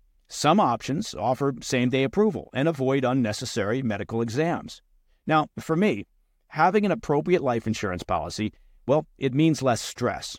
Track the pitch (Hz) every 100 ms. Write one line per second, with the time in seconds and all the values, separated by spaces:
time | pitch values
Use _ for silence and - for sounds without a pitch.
0 | _ _ _ - 143 190 156 117 - 143
1 | 220 - 107 127 139 127 - 127 123 131
2 | 135 - 214 127 - 123 156 147 131 139
3 | 127 131 110 104 120 - 101 131 127 101
4 | 104 113 117 120 165 120 - - _ _
5 | _ _ - 156 147 - - 160 208 104
6 | - _ _ _ _ 151 170 208 208 139
7 | - 147 156 180 131 117 110 107 101 90
8 | - 90 80 - 107 - _ _ - 151
9 | 156 _ 135 131 160 151 131 113 - -
10 | 120 - -